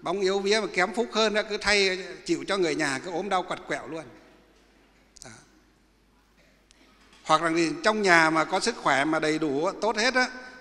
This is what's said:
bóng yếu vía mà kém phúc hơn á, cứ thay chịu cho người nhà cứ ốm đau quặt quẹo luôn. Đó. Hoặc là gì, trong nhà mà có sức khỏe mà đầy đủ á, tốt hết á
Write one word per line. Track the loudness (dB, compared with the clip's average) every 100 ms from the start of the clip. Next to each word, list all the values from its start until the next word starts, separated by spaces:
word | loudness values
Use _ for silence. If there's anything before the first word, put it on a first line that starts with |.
bóng | -6 -2
yếu | 0 0
vía | 0 0
mà | 0
kém | 0 0
phúc | 0 -2
hơn | 0 2
á, | 0 -4
cứ | -4
thay | 0 2 2 -2 -10 -12 -4
chịu | -4 -2
cho | 0
người | 0 0
nhà | -2 -4 -6
cứ |
ốm | -6 -2
đau | -2
quặt | -2 -10 -6
quẹo | -8 -8
luôn. | -12 -14 -20 -20 -20 _ _ _ _ _ _ _ -20
Đó. | -20 -20 _ _ _ _ _ _ _ _ _ _ _ _ _ _ _ _ _ -20
Hoặc | 0 2
là | 4
gì, | 2 0 2
trong | 0 2
nhà | 6 6 6
mà | 4 2
có | 0
sức | -2 0
khỏe | 2 2 2
mà | 0
đầy | 0 0
đủ | -2 0 -2
á, | -2
tốt | -2 0
hết | 0
á | 0 -2 -4 -18 -20